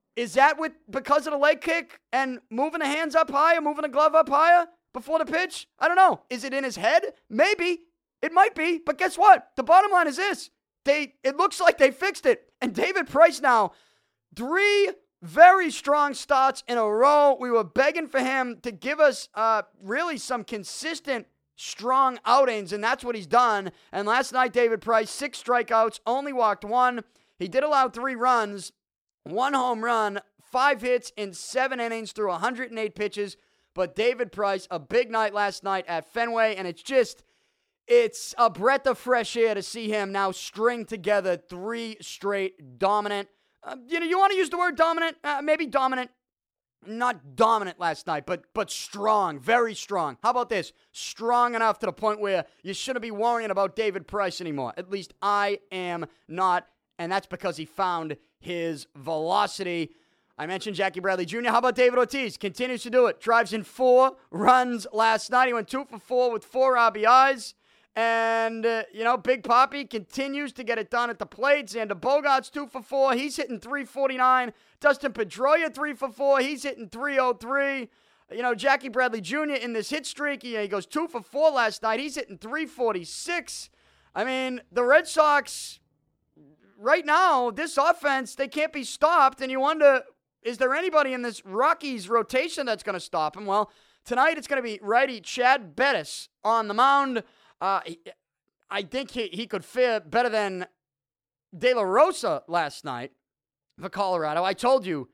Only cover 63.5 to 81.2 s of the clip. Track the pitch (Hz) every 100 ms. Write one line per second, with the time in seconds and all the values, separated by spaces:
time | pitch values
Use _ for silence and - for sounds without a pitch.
63.5 | 220 180 - 254 247 262 254 _ 170 226
64.5 | 254 247 233 - 214 226 220 - 247 254
65.5 | 233 190 262 277 214 - 247 247 220 -
66.5 | 262 262 247 233 208 220 254 269 269 -
67.5 | - _ _ _ - 226 226 226 226 226
68.5 | 226 226 226 - 214 233 247 196 262 233
69.5 | 240 269 285 254 220 180 269 277 277 285
70.5 | - 233 226 196 240 240 220 180 - 269
71.5 | 285 208 226 214 190 240 294 285 269 -
72.5 | 294 285 262 208 269 269 240 285 285 269
73.5 | 226 233 285 254 269 269 254 254 254 240
74.5 | - _ _ 294 277 277 214 202 208 269
75.5 | 320 320 254 294 254 269 208 277 269 269
76.5 | 285 285 233 202 226 285 269 254 240 226
77.5 | 277 277 269 226 _ _ _ _ 220 247
78.5 | 226 269 269 262 254 254 226 170 285 302
79.5 | 269 240 226 208 302 254 - 294 277 247
80.5 | 220 208 196 - 302 330 233